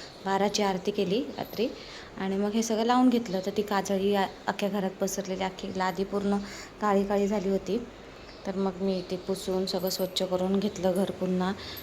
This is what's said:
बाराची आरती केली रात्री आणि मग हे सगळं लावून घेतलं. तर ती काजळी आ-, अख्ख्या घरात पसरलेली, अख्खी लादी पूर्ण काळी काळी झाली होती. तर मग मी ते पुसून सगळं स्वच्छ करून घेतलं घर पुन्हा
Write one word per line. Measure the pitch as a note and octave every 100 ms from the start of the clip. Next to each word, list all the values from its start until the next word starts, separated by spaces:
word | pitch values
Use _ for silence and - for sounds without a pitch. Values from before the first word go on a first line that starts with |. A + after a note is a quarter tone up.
| - -
बाराची | F#3+ G3 G3+ G3+
आरती | G3+ F#3 G#3
केली | G#3 F#3 G#3+ D4 -
रात्री | - - B3 - - - - -
आणि | F#3+ G3
मग | G#3
हे | A3+
सगळं | A3+ G#3+
लावून | A3+ B3 B3+
घेतलं. | A#3 A#3 F#3+ G3
तर | G3
ती |
काजळी | G#3 G3 G3 G3 G3
आ-, | G3+ F#3 - -
अख्ख्या | F#3+ G3+
घरात | G3+ F#3
पसरलेली, | F#3 F#3+ F#3+ F#3 F#3
अख्खी | F#3+ F#3 G3 F#3+
लादी | F#3 F3+
पूर्ण | F#3+ G3+ G3+ G3+ G3+ - - -
काळी | G#3 G3
काळी | G3 G3+ G3+
झाली | G#3+ F#3
होती. | F#3+ - A3+ A#3 - - - - - G3+
तर | F#3
मग | F#3+ F3+
मी | G3 F#3 F3
ते | F3+
पुसून | F#3+ F#3 - F#3 F#3+
सगळं | F#3+ F#3
स्वच्छ | F#3 F#3 -
करून | F#3 F3+ F#3 G3
घेतलं | G3+ G3+ F#3
घर | F3+ F#3
पुन्हा | F3+ F#3 F#3 F#3 G3+ - -